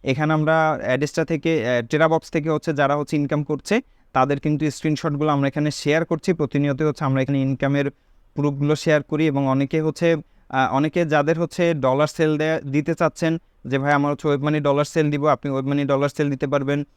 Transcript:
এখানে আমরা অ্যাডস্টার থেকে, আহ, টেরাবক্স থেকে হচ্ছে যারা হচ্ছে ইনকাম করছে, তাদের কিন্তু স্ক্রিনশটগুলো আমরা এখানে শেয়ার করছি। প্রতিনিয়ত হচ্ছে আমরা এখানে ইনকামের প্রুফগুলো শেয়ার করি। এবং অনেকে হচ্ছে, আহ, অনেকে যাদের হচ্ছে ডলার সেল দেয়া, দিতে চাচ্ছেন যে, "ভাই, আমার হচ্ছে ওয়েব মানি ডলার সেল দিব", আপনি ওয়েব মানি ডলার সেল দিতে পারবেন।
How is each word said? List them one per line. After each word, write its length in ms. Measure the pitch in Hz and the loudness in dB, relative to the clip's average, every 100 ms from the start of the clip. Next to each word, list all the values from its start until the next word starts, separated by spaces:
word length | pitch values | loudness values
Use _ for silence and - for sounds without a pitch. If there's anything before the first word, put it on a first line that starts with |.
এখানে 300 | - 139 156 | -2 0 2
আমরা 460 | 156 151 160 156 147 | 2 2 2 2 0
অ্যাডস্টার 420 | 107 127 147 - | -2 -2 -2 -2
থেকে, 400 | 160 160 160 160 | -2 -2 0 0
আহ, 200 | 117 123 | 0 0
টেরাবক্স 460 | 117 151 160 160 - | 0 2 2 2 -2
থেকে 180 | 165 156 | -4 -2
হচ্ছে 240 | 151 - | -2 -2
যারা 220 | 147 139 | 0 2
হচ্ছে 200 | 147 143 | 0 0
ইনকাম 280 | 151 143 151 | -2 0 -2
করছে, 380 | 143 147 - 220 - _ _ | -2 -6 -2 -2 -2 _ _
তাদের 260 | 127 131 139 | 0 2 0
কিন্তু 320 | 156 147 151 | 0 0 -2
স্ক্রিনশটগুলো 600 | - 160 151 160 143 151 | -2 -2 -2 -2 -2 0
আমরা 160 | 143 139 | 0 0
এখানে 240 | 151 151 | 0 -4
শেয়ার 340 | - 147 156 | -2 0 0
করছি। 280 | 165 165 - | 0 -2 -2
প্রতিনিয়ত 480 | 165 147 143 143 135 | -2 0 0 0 0
হচ্ছে 240 | 156 139 | -2 0
আমরা 160 | 139 135 | 0 0
এখানে 200 | 131 139 | 0 0
ইনকামের 480 | 135 135 139 143 139 - _ _ _ | 0 0 0 0 -2 -6 _ _ _
প্রুফগুলো 420 | - 147 139 143 | -2 -2 0 0
শেয়ার 280 | 151 - 151 | 0 2 0
করি। 240 | - 151 160 | 0 0 0
এবং 200 | 139 139 | 0 0
অনেকে 340 | 131 139 160 | 0 0 0
হচ্ছে, 340 | 156 - 170 160 - _ _ | -2 0 0 0 -4 _ _
আহ, 240 | 131 131 | -2 0
অনেকে 320 | 131 151 175 | 0 0 0
যাদের 340 | 165 147 147 160 | 2 2 2 0
হচ্ছে 340 | 170 - 170 | -2 0 0
ডলার 340 | 165 131 135 151 | 2 0 2 0
সেল 300 | - 156 151 | 0 0 2
দেয়া, 240 | 156 160 | 0 -2
দিতে 340 | 143 139 151 | -2 -2 -2
চাচ্ছেন 420 | 160 165 - 160 165 _ _ | 0 -2 0 -2 -2 _ _
যে, 140 | - 135 | -4 -2
"ভাই, 140 | 143 | 2
আমার 180 | 147 143 | 2 2
হচ্ছে 160 | 147 151 | 0 0
ওয়েব 160 | 143 | 0
মানি 160 | 147 151 | 0 0
ডলার 260 | 143 139 | 2 0
সেল 260 | 147 165 151 | 0 0 0
দিব", 160 | 147 151 | 2 0
আপনি 240 | 139 143 | 0 -2
ওয়েব 140 | 135 | -4
মানি 200 | 135 143 | -2 -2
ডলার 240 | 139 135 143 | 0 0 0
সেল 200 | - 147 | 0 -2
দিতে 180 | 135 139 | -2 -2
পারবেন। 360 | 143 139 143 143 | -2 0 -4 -6